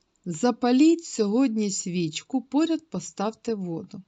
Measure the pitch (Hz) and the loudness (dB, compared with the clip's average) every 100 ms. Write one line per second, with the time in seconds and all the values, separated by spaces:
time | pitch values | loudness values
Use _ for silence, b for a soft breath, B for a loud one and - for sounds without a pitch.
0 | _ _ 185 160 247 233 240 254 320 339 | _ _ -10 0 0 2 2 6 6 4
1 | - - 202 226 269 220 208 190 185 175 | -2 -2 0 2 2 2 -2 -2 -4 -2
2 | 165 151 - 269 - 277 330 320 - 185 | -2 -4 -6 -6 -2 -2 0 -2 -4 -10
3 | - - 202 226 - 214 180 165 180 - | -10 -6 -6 -4 -6 -6 -4 -8 -10 -16